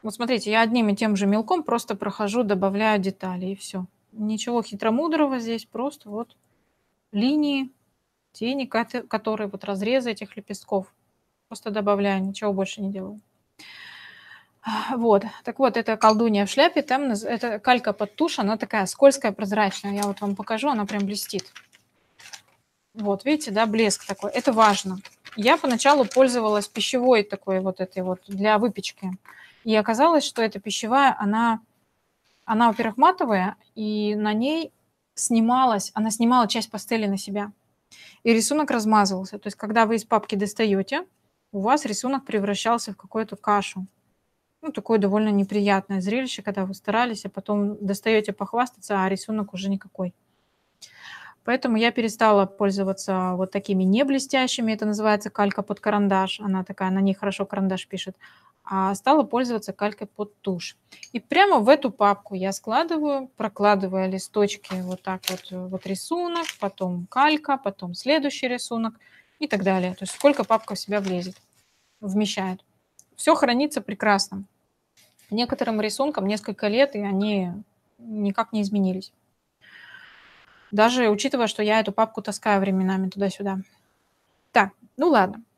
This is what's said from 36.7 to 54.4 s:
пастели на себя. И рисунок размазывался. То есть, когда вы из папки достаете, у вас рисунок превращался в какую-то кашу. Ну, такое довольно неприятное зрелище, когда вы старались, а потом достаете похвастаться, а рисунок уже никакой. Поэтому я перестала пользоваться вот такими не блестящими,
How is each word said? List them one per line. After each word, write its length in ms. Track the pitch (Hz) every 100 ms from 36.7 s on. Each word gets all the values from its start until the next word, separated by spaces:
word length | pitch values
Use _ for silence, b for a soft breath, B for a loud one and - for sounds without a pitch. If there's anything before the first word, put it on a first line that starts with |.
пастели 360 | 208 - 226 208
на 100 | 196
себя. 340 | - 202 208 - _ _ _ B B B
И 100 | 233
рисунок 380 | 226 220 302 285
размазывался. 680 | 240 214 214 196 185 190 208
То 80 | 208
есть, 100 | -
когда 280 | 214 220 220
вы 100 | 226
из 100 | -
папки 300 | 214 214 202
достаете, 720 | 202 - 220 196 190 285 370 _ _ _ _
у 80 | 202
вас 240 | 202 294 247
рисунок 400 | 202 254 277 -
превращался 680 | 214 202 196 226 233 -
в 40 | 196
какую-то 380 | - 220 214 202
кашу. 500 | - 208 196 190 190 _ _ _ _ _ _ _
Ну, 100 | 311
такое 260 | 240 202 226
довольно 300 | 196 208 214
неприятное 720 | 202 196 208 202 196 190 196
зрелище, 420 | 185 240 262 -
когда 220 | 208 196 185
вы 80 | 190
старались, 500 | - 220 247 214 196
а 40 |
потом 480 | - - 208 202 208 202
достаете 480 | 196 226 220 208
похвастаться, 680 | 196 196 233 247 _ - 202
а 60 | 190
рисунок 440 | 196 - 214 208
уже 160 | 180 196
никакой. 440 | 196 190 - 180 _ _ _ _ _ _ _ B B B B B _ -
Поэтому 320 | 254 254 220
я 140 | 233
перестала 540 | 240 220 220 220 208 190
пользоваться 880 | - 202 196 190 190 - 190 185 180
вот 160 | 185
такими 320 | 202 196 196
не 200 | 185 214
блестящими, 720 | 277 269 269 269